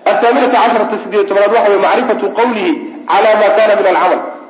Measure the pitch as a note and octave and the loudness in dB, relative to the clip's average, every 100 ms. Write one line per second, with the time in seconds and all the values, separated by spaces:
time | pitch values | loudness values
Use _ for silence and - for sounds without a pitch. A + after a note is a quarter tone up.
0 | - G#3 A#3 C4 C4 A#3+ A#3 A3+ G#3 G#3+ | 0 2 2 2 2 2 2 0 -2 -4
1 | F#3+ G#3 G3+ G3 G3+ A3+ G#3 G3 F#3+ G#3 | -4 -2 0 0 2 2 2 2 2 0
2 | B3 A3 G3+ G3+ A#3+ A3 F#3 C3+ - - | -2 -2 -4 -2 -2 -2 -2 -4 -6 -14
3 | - F#3+ A3 G#3+ G#3 G#3 A3 G#3 F#3+ F3 | -4 0 2 2 2 2 2 2 2 0
4 | F3+ C#3+ - - - | 0 -2 -6 -14 -20